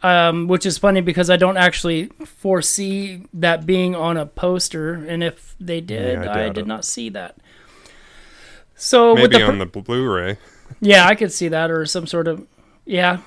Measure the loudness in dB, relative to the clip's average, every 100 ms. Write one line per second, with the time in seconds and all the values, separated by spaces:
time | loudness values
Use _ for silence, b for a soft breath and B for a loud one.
0 | 2 4 4 2 0 0 -2 0 2 2
1 | 0 0 2 2 2 2 2 2 -4 -4
2 | -6 -12 -20 -8 -2 0 0 -4 -4 -6
3 | -8 -12 -16 -2 0 2 0 0 0 -2
4 | -2 -4 -6 -4 -2 -2 -4 -6 -8 -8
5 | -8 -4 -6 -6 -18 -16 -10 -8 -8 -6
6 | -4 -4 -4 -4 -4 -6 -8 -8 -8 -10
7 | -10 -12 -14 -18 b b b b b b
8 | b b b b b b b -12 2 4
9 | 6 6 6 6 4 0 -4 -8 -6 -2
10 | -2 -2 -4 -8 B B B -2 6 8
11 | 8 4 0 -4 -4 -2 -2 -2 -4 -6
12 | -4 -4 -4 -6 -10 b b b -6 0
13 | 0 -2